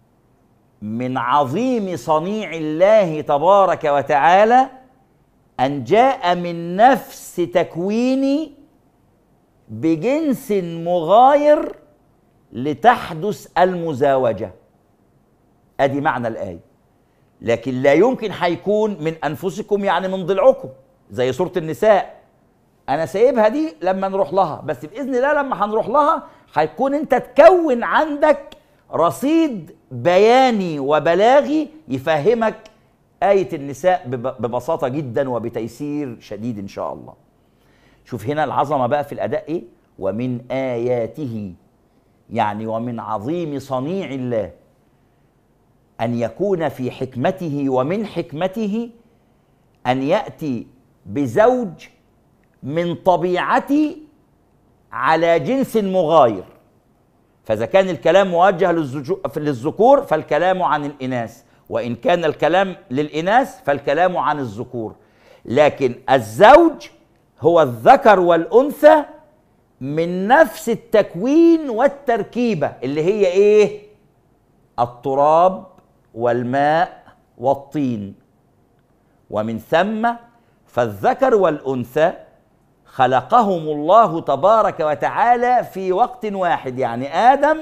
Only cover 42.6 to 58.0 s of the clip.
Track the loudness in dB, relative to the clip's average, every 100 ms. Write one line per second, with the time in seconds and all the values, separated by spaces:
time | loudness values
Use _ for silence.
42.6 | -6 -6 -6 -8 -8 -8 -6 -6 -6 -8
43.6 | -6 -6 -6 -6 -8 -8 -4 -4 -4 -10
44.6 | _ _ _ _ _ _ _ _ _ _
45.6 | _ _ _ -8 -6 -4 -4 -4 -2 -2
46.6 | -4 -6 -8 -8 -10 -4 -4 -4 -6 -4
47.6 | -2 -2 -2 -4 -6 -8 -10 -6 -6 -4
48.6 | -6 -6 -8 -14 _ _ _ _ _ _
49.6 | _ _ -4 -2 0 -2 -4 -10 -8 -8
50.6 | -10 _ _ _ -10 -6 -2 2 2 2
51.6 | -4 -10 -20 _ _ _ _ _ _ _
52.6 | -8 -4 -4 -2 0 0 0 -2 0 0
53.6 | 0 0 -2 -6 -20 _ _ _ _ _
54.6 | _ _ _ -4 0 2 2 0 0 -4
55.6 | -2 -2 0 0 4 6 4 2 -10 -20
56.6 | _ _ _ _ _ _ _ _ -6 -4
57.6 | 0 0 0 -2